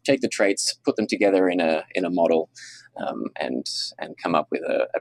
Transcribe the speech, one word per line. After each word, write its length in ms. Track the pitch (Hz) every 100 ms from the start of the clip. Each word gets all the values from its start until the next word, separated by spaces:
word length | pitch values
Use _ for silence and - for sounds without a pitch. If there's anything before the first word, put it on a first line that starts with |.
take 180 | - 135
the 60 | -
traits, 460 | - 101 101 - -
put 120 | - 117
them 100 | 107
together 420 | 101 101 95 92
in 120 | 90
a, 240 | 82 78 -
in 100 | -
a 60 | 90
model, 400 | 87 82 82 80 - - - - -
um, 300 | - 57 - -
and, 260 | 69 64 - - - -
and 180 | 82 82
come 140 | 87
up 140 | 82 82
with 120 | -
a, 260 | - - -
a 80 | -